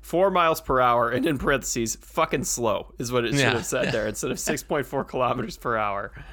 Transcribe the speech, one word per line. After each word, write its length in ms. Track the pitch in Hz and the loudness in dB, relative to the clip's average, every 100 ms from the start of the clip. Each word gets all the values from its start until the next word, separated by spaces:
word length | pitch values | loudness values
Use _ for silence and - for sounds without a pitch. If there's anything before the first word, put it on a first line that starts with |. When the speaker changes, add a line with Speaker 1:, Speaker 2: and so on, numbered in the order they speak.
Speaker 1:
four 300 | - 170 190 | -2 2 4
miles 300 | 180 165 160 | 4 4 2
per 180 | - 131 | 0 4
hour 320 | 123 120 117 | 4 4 2
and 160 | 127 139 | 2 0
in 100 | 135 | 0
parentheses, 600 | - 139 - 127 113 - | 0 0 0 -2 -4 -6
"fucking 440 | - - 160 147 104 | -6 -2 0 -2 -2
slow" 460 | - 113 92 - - | -2 0 0 -4 -10
is 140 | 120 | -2
what 140 | 123 117 | 0 0
it 80 | |
should 60 | 139 | 2
Speaker 2:
Yeah. 120 | 123 | 2
Speaker 1:
have 140 | 113 - | 0 -2
said 260 | 131 - | -2 0
there, 160 | 117 107 | -2 -2
Speaker 2:
<laughs> 0 | |
Speaker 1:
instead 240 | 107 139 | -4 -4
of 80 | - | -4
six 240 | - 151 | -2 -4
point 240 | - 156 123 | -2 -4 -2
four 160 | 135 | -4
kilometers 540 | - - 123 127 113 - | -2 0 0 0 -4 -6
per 200 | 127 113 | -4 -2
hour. 340 | 104 101 107 - - | 0 -4 -8 -12 -18